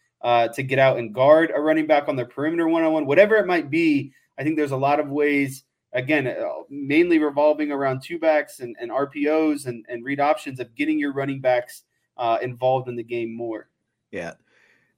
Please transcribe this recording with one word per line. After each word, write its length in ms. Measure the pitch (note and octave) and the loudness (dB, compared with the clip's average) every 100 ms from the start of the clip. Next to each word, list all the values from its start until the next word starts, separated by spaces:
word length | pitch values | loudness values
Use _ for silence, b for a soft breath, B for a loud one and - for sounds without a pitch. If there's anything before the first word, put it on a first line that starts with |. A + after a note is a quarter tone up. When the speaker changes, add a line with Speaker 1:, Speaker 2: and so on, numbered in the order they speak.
| _ _ | _ _
Speaker 1:
uh, 260 | A#2+ A#2+ A2+ | 2 2 2
to 160 | - | -2
get 160 | C3 C3+ | -2 4
out 180 | C3+ B2 | 4 2
and 160 | A2+ | -4
guard 380 | G#2+ C#3 D#3 D#3+ | 2 6 6 6
a 60 | C#3+ | 0
running 260 | D#3 D#3 D3+ | 2 2 4
back 220 | D3 D3 | 2 2
on 80 | C#3+ | -4
the 80 | |
perimeter 460 | - - D3+ E3+ E3 | -6 -4 -4 0 0
one-on-one, 360 | E3 D#3+ D#3 C#3 | 2 2 0 2
whatever 300 | D3 G#3 G#3+ | 4 6 4
it 100 | F3+ | 2
might 240 | F3 C#3+ | -2 0
be. 440 | D#3 E3 C#3+ - b b - | 0 2 0 -2 b b -6
I 60 | |
think 120 | C#3+ D#3+ | -4 -2
there's 160 | D3 | -2
a 60 | C3 | 0
lot 240 | C3+ D3 | 0 0
of 80 | C#3+ | 0
ways, 560 | D3 D3 C#3+ C3+ C3+ _ _ _ | 0 0 2 -2 -6 _ _ _
again, 360 | B2+ C3+ D3+ - | -6 -2 -2 -2
uh, 360 | E2 G2+ - - | -4 -6 -8 -12
mainly 500 | C#3+ C#3 D#3 F3 D#3+ | -12 0 2 4 4
revolving 540 | D3+ C#3+ D3+ D3+ D3 | 2 2 2 2 -2
around 280 | C#3 C3+ C3 | -2 -2 -4
two 160 | - E3+ | -8 -2
backs 440 | D#3+ D3+ C#3+ - | 0 0 -2 -10
and, 160 | B2 A2 | -14 -12
and 100 | A#2+ | -6
R 180 | B2+ C#3 | -4 -4
P 200 | C#3+ D3 | -2 0
Os 380 | D#3+ D#3 C#3+ C3 | 2 2 0 -6
and, 200 | A#2 - | -10 -10
and 160 | A#2+ B2 | -12 -6
read 160 | C#3 | -2
options 400 | C#3+ D#3 C#3+ B2+ | 0 0 -4 -12
of 120 | A#2 - | -12 -4
getting 220 | D3+ D#3 | -2 0
your 140 | C#3+ | -2
running 300 | C#3 C#3 C3+ | -4 -6 -2
backs, 420 | B2+ B2 - - _ _ _ - | 0 0 -2 -14 _ _ _ -6
uh, 220 | A#2+ A2+ | -2 0
involved 460 | B2 A#2+ B2+ C3 B2 | -2 -2 0 0 -2
in 80 | A#2+ | -10
the 80 | |
game 320 | A#2 A#2+ A#2 A2+ | -6 -6 -6 -8
more. 320 | A#2 G#2+ - _ _ _ _ | -8 -10 -14 _ _ _ _
Speaker 2:
Yeah. 240 | F#2+ E2 - _ _ _ _ _ | -12 -10 -14 _ _ _ _ _